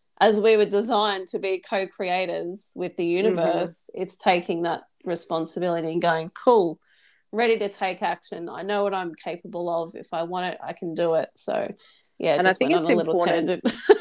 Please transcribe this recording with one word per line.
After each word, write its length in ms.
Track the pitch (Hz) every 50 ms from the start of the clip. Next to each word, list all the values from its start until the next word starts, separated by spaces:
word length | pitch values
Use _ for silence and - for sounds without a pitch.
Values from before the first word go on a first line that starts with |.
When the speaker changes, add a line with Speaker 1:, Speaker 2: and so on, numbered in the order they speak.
| _ _ _ _
Speaker 1:
as 180 | 190 214 214 208
we 160 | 202 220 220
were 100 | 208 208
designed 600 | - 196 202 220 226 254 208 214 214 202 190 190 180
to 100 | - 202
be 200 | 175 190 190 180
co-creators 1120 | - - - 196 190 185 - _ 202 180 180 185 190 170 170 165 170 175 180 208 - - - -
with 180 | - 175 -
the 100 | - 175
Speaker 2:
Mm-hmm. 120 | 170 170 180
Speaker 1:
universe, 720 | 196 220 185 170 165 160 170 170 180 175 170 - - - -
it's 220 | - 185 180 - -
taking 440 | - 214 185 180 175 - 185 165 170
that 200 | 170 160 - - _ _ _ _
responsibility 840 | 185 175 165 - - 170 165 160 160 - 180 175 180 170 170 160 160
and 100 | 160 170
going, 280 | 165 170 165 160 160 180
"Cool, 500 | - - - 262 247 220 185 165 160 - - - - - - - _ _ _ _ -
ready 240 | 214 233 233 226 220
to 100 | 208 202
take 320 | 202 - 202 190 185 185
action. 460 | 208 175 175 - - - - 180 170 170
I 140 | 127 139 175
know 200 | 196 208 202 202
what 100 | 202 196
I'm 200 | 190 185 170 160
capable 540 | - - 180 160 175 - 175 175 175 175 175
of. 240 | 170 165 165 165 -
If 180 | - - - -
I 100 | 160 170
want 220 | 170 185 180 180 180 -
it, 40 | - -
I 80 | 139
can 220 | 151 - - 170 160
do 220 | 165 175 165 165
it." 140 | 160 - - _
So, 380 | - - - - - - - - - - - - _ _ _ _ _
yeah, 200 | - 165 147 156
Speaker 2:
And 100 | 180 185
I 40 |
Speaker 1:
just 80 | 190 -
Speaker 2:
think 120 | 254 262
Speaker 1:
went 40 | 330
on 80 | 359 311
Speaker 2:
it's 80 | 330
Speaker 1:
a 40 | 254
little 200 | 190 160 160 160
Speaker 2:
important. 460 | 180 170 180 170 170 165 - 180 175
Speaker 1:
tangent. 20 | -
<laughs> 80 | 247 - - - - 427 427